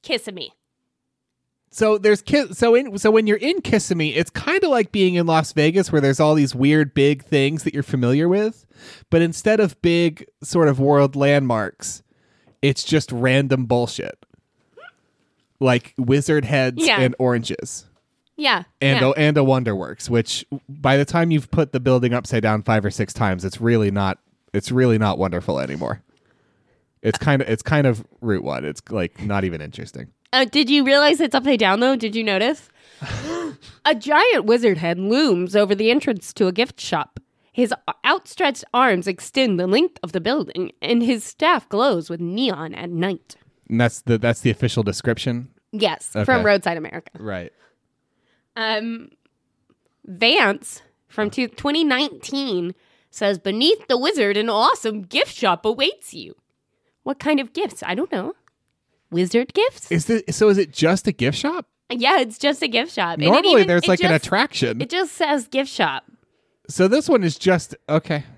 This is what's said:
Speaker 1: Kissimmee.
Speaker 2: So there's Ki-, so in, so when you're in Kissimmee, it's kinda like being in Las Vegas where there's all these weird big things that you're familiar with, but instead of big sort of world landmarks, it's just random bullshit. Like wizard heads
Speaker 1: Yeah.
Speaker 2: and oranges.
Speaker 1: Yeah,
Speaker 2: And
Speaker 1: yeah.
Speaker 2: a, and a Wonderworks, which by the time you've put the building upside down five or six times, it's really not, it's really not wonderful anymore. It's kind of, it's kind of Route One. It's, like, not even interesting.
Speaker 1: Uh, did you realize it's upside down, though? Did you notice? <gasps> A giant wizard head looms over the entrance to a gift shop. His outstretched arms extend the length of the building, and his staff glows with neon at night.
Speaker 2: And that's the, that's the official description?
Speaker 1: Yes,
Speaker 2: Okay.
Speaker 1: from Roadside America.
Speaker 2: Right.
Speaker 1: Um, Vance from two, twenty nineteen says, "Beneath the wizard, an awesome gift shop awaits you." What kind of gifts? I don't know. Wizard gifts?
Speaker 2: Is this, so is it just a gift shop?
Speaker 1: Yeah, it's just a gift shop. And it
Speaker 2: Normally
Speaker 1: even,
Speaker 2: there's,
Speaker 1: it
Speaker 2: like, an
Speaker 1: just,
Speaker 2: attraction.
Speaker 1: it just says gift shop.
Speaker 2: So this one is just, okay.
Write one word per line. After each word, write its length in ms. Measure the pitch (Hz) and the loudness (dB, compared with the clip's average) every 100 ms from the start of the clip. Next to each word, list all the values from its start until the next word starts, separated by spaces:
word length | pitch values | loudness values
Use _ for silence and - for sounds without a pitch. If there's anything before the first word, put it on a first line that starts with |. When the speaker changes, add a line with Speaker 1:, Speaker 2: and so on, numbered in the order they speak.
Speaker 1:
Kissimmee. 500 | - 247 226 180 131 _ _ _ _ _ _ _ _ _ _ _ _ | -4 -6 -6 -14 -18 _ _ _ _ _ _ _ _ _ _ _ _
Speaker 2:
So 220 | - 220 214 | -2 0 2
there's 220 | 208 202 | 2 2
Ki-, 300 | - 294 262 | 2 0 0
so 220 | 180 233 | 0 4
in, 240 | 233 269 196 | 4 2 0
so 120 | 214 | 4
when 160 | 220 214 | 4 2
you're 120 | 208 | 0
in 240 | 269 370 | 0 -4
Kissimmee, 520 | - 220 - 170 156 | 0 -2 0 -2 0
it's 140 | 131 170 | -2 -2
kinda 380 | - - 381 359 | -4 -2 0 2
like 240 | 247 208 | 2 0
being 220 | 208 185 | 2 2
in 120 | 175 170 | 2 2
Las 260 | 160 156 | 2 0
Vegas 360 | - 151 185 180 | 2 2 2 2
where 120 | 156 | 2
there's 180 | 139 135 | 2 4
all 140 | 151 | 4
these 200 | 156 139 | 4 2
weird 380 | 127 139 156 147 | 2 2 4 2
big 320 | - 139 143 | 2 2 2
things 400 | - 147 139 156 | 0 0 2 -2
that 80 | 165 | -4
you're 100 | 143 | -4
familiar 460 | 135 135 120 139 170 | -4 0 2 2 2
with, 380 | 196 214 - _ _ - - _ | 2 0 -6 _ _ -20 -20 _
but 140 | 165 | 2
instead 360 | 170 165 220 220 | 2 0 2 2
of 220 | 196 - | 2 0
big 440 | 170 170 170 160 - _ | 0 2 2 -2 -20 _
sort 260 | - 175 156 | -2 2 4
of 100 | 135 | 4
world 380 | 135 143 139 139 | 4 4 4 2
landmarks, 880 | 139 143 135 113 98 _ - - _ _ _ _ _ _ | 2 2 2 -2 -4 _ -14 -14 _ _ _ _ _ _
it's 240 | 139 135 | -2 -2
just 260 | - 156 - | 0 0 0
random 540 | 123 127 131 139 131 | -2 2 2 2 0
bullshit. 600 | 120 120 120 - - - _ _ _ _ _ - 679 _ _ _ _ _ _ _ | 0 0 -2 -6 -10 -12 _ _ _ _ _ -20 -20 _ _ _ _ _ _ _
Like 340 | 135 120 - - | 2 2 -2 -6
wizard 480 | 123 139 143 151 | 0 2 2 0
heads 400 | 120 143 131 123 320 | 0 0 0 0 0
Speaker 1:
Yeah. 140 | 214 | 2
Speaker 2:
and 140 | 127 - | 0 0
oranges. 680 | 127 120 117 - - - _ _ _ _ _ - | 0 0 -4 -10 -10 -16 _ _ _ _ _ -4
Speaker 1:
Yeah, 280 | 285 196 175 _ | -2 -2 -4 _
Speaker 2:
And 200 | 135 139 | 0 2
Speaker 1:
yeah. 60 | 131 | 2
Speaker 2:
a, 20 | |
and 240 | 143 151 151 | 2 2 2
a 40 | |
Wonderworks, 680 | 135 131 117 98 82 82 - | 2 2 0 -4 -8 -12 -2
which 340 | 117 113 - - 139 - | -2 0 -8 -10 -14 -14
by 280 | 143 139 139 | -4 2 2
the 80 | |
time 260 | 143 170 170 | 2 0 2
you've 200 | 156 123 | 0 0
put 220 | - 147 | -2 0
the 80 | 127 | 0
building 320 | 123 127 120 | 2 2 2
upside 300 | 123 - 117 | -2 -2 -2
down 200 | 107 107 | 0 0
five 220 | 107 110 | 2 0
or 60 | 104 | 0
six 220 | - 104 | -4 -6
times, 320 | - 107 92 | -2 -2 -2
it's 160 | 92 - | -6 -2
really 300 | 117 113 101 | 2 2 2
not, 280 | 101 98 90 _ _ _ | 0 -2 -4 _ _ _
it's 180 | 101 - | -6 -2
really 260 | 127 127 110 | 2 4 4
not 200 | 107 92 | 2 0
wonderful 420 | 92 87 - 69 | -2 -2 -4 -4
anymore. 420 | 67 73 67 - _ _ _ _ _ _ _ _ _ _ | -4 -6 -8 -8 _ _ _ _ _ _ _ _ _ _
It's 160 | 110 - | -4 -2
kind 220 | 147 139 | 0 0
of, 60 | 131 | 0
it's 140 | 113 | -4
kind 240 | - 151 135 | 0 2 2
of 180 | 113 - _ | 0 -8 _
Route 220 | 117 95 | -4 -2
One. 200 | 69 65 | -4 -6
It's, 160 | 73 73 - | -8 -10 -8
like, 300 | 107 87 - | -6 -6 -6
not 220 | 104 101 | -4 -2
even 160 | 95 82 | -4 -6
interesting. 480 | 76 - - - - _ _ | -12 -14 -16 -16 -18 _ _
Speaker 1:
Uh, 140 | 262 254 | -2 0
did 240 | 285 247 | 0 2
you 120 | 285 | 2
realize 360 | 262 277 294 302 | 4 4 4 2
it's 140 | 302 | 0
upside 240 | 269 262 247 | 0 0 2
down, 200 | 196 202 | 2 2
though? 140 | 247 | 2
Did 220 | 262 220 220 | 0 -2 -4
you 80 | |
notice? 460 | 220 190 233 302 - _ _ _ | -2 0 0 -4 -12 _ _ _
<gasps> 840 | - - 294 339 330 - - - | -12 -10 -8 -8 -10 -14 -20 -4
A 100 | 208 | -2
giant 520 | 220 240 294 466 294 208 | 0 2 4 4 2 2
wizard 320 | 240 233 165 | 2 2 0
head 200 | 170 175 | -2 -2
looms 560 | 190 247 311 175 180 | 0 2 2 2 2
over 200 | 202 202 | 2 2
the 160 | 202 220 | 2 2
entrance 420 | 269 285 208 - | 2 0 -4 -8
to 120 | - 190 | -2 0
a 60 | |
gift 280 | 185 247 - | 0 -4 -6
shop. 400 | - 160 - - _ _ _ | -6 -6 -6 -14 _ _ _
His 220 | - 240 - - - 262 | -2 -2 -2 -6 -2 -2
outstretched 580 | 359 - - 320 254 - | -2 -4 -4 -2 -2 -4
arms 340 | 240 262 185 185 | 0 2 0 -2
extend 540 | 185 - 269 254 180 | -8 -6 0 0 0
the 60 | 185 | 2
length 320 | 214 349 - | 2 0 -4
of 100 | 175 | -8
the 80 | 180 | -4
building, 520 | 170 285 190 - 180 _ | -2 -2 -4 -8 -10 _
and 220 | 147 233 | -2 0
his 200 | 233 233 | 2 -2
staff 460 | - - 311 311 - | -4 -2 0 0 -2
glows 400 | 202 269 175 160 | 0 0 0 -4
with 120 | 170 | -8
neon 520 | 170 202 254 165 160 | -6 -4 -4 -4 -10
at 140 | - 175 | -12 -8
night. 480 | 170 185 185 _ - _ _ _ | -4 -4 -4 _ -20 _ _ _
Speaker 2:
And 120 | 113 | 0
that's 200 | 120 - | 0 -2
the, 160 | - 113 | -2 0
that's 240 | 117 113 | 0 0
the 100 | 120 | -2
official 320 | 110 123 - | 0 -2 0
description? 680 | 101 92 123 117 135 120 131 _ _ | -2 -2 -4 -2 -4 -6 -10 _ _
Speaker 1:
Yes, 420 | 220 202 160 - - | -4 -2 -4 -8 -4
Speaker 2:
Okay. 80 | |
Speaker 1:
from 200 | - 254 214 | 0 2 2
Roadside 320 | 202 170 170 | 2 0 -6
America. 320 | 156 165 - - | -10 -14 -18 -14
Speaker 2:
Right. 340 | 107 92 87 _ _ _ _ _ _ _ _ _ _ | -10 -10 -10 _ _ _ _ _ _ _ _ _ _
Speaker 1:
Um, 540 | 233 220 214 226 226 - _ _ _ _ _ _ _ _ _ | -8 -4 -4 -6 -12 -16 _ _ _ _ _ _ _ _ _
Vance 800 | - 180 226 330 220 202 - - _ _ _ | -20 -2 2 4 2 -2 -8 -18 _ _ _
from 220 | - 208 | -6 -4
two, 180 | - 240 | -2 -6
twenty 360 | - 285 302 | -4 -4 0
nineteen 880 | 311 254 294 - - 277 269 185 175 - _ _ _ | 0 0 -2 -6 -10 -6 -4 -4 -4 -10 _ _ _
says, 280 | - 202 190 | -4 -2 -2
"Beneath 480 | 196 214 302 427 - | -4 0 2 0 0
the 80 | 254 | 0
wizard, 400 | 294 359 208 - | 0 0 0 0
an 140 | 233 | 0
awesome 520 | 214 254 523 226 214 | 2 2 0 -4 -8
gift 320 | 185 277 - | -6 -4 -4
shop 300 | - 214 170 | -2 -2 0
awaits 480 | 214 233 302 - - | -2 -2 -2 -4 -18
you." 240 | - 92 - _ _ _ _ _ _ | -18 -18 -20 _ _ _ _ _ _
What 160 | - 277 | -10 -6
kind 220 | 302 294 | -2 -2
of 140 | 247 | -2
gifts? 280 | - 403 - | -6 -8 -8
I 120 | - | -8
don't 180 | 190 349 | -6 -6
know. 220 | 220 196 - _ _ _ _ _ _ _ | -6 -8 -12 _ _ _ _ _ _ _
Wizard 440 | 170 180 233 254 | -4 0 0 0
gifts? 360 | 392 480 - - | -2 -2 -4 -4
Speaker 2:
Is 140 | 170 | -4
this, 180 | 151 226 - - | 0 -2 -2 2
so 140 | 214 | 4
is 80 | 196 | 4
it 120 | 156 | 0
just 340 | - 156 185 - | 0 0 2 -2
a 60 | |
gift 260 | - 120 - | -2 -2 -2
shop? 280 | 285 339 - _ _ | -4 -4 -10 _ _
Speaker 1:
Yeah, 280 | 247 254 370 | -2 2 2
it's 160 | 240 - | 0 -2
just 240 | 285 285 | -2 -2
a 60 | 262 | -2
gift 240 | 233 320 | -4 -4
shop. 220 | - 175 | -4 -4
And 80 | 160 | 0
it 60 | 151 | 4
Speaker 2:
Normally 220 | 254 403 262 | 4 6 4
Speaker 1:
even, 60 | 175 | 6
Speaker 2:
there's, 160 | 175 | 2
Speaker 1:
it 40 | 175 | 2
Speaker 2:
like, 120 | 175 | 2
an 100 | 175 | 2
Speaker 1:
just, 160 | 156 - | 2 0
Speaker 2:
attraction. 540 | 196 277 - 123 113 | -2 0 -2 -2 -2
Speaker 1:
it 60 | - | -4
just 220 | 349 359 | -2 -4
says 340 | - 311 285 226 | -2 0 0 -2
gift 220 | 262 269 | -6 -4
shop. 340 | - 165 131 _ _ _ _ _ _ - | -2 -2 -4 _ _ _ _ _ _ -12
Speaker 2:
So 200 | - 190 | 0 2
this 200 | 269 320 | 2 2
one 160 | 262 | 2
is 120 | 175 - | 2 0
just, 360 | 180 180 - - - | 0 0 -2 -18 -2
okay. 360 | 156 - 151 - | -2 -2 -6 -8